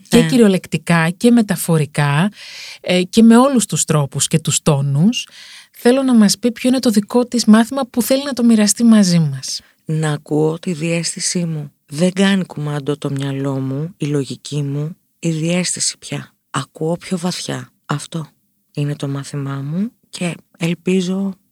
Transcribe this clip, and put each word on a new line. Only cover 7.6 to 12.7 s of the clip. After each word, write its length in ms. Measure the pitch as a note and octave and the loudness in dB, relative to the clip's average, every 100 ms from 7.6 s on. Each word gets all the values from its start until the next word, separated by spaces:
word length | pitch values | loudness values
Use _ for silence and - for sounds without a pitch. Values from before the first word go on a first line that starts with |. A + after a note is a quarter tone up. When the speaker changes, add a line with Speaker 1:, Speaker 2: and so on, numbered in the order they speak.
| A3+ C4+ C4+ | 4 -2 -4
Speaker 1:
που 120 | - | -2
θέλει 220 | - C4+ | 0 0
να 100 | C#4+ | -2
το 100 | B3+ | 0
μοιραστεί 400 | A#3 A3 G#3 F#3+ | 2 4 2 4
μαζί 360 | A#3 A3 F#3 E3+ | 6 6 6 2
μας. 420 | D3+ C3+ - - - _ - | 0 -2 -10 -12 -14 _ -6
Speaker 2:
Να 260 | D#3 D#3 | -4 -2
ακούω 480 | D3 - D3+ D#3 E3 | -4 -4 0 0 -2
τη 140 | F#3+ | -6
διαίσθησή 720 | D3+ E3 E3+ E3 - - F3+ E3+ | -6 -4 -4 -4 -6 -6 -4 -4
μου. 260 | D#3 D3 _ - | -6 -10 _ -12
Δεν 260 | C#3+ F3+ | -2 -2
κάνει 320 | F3+ G3 G3 E3+ | 2 2 0 -2
κουμάντο 520 | - D3 | -6 -6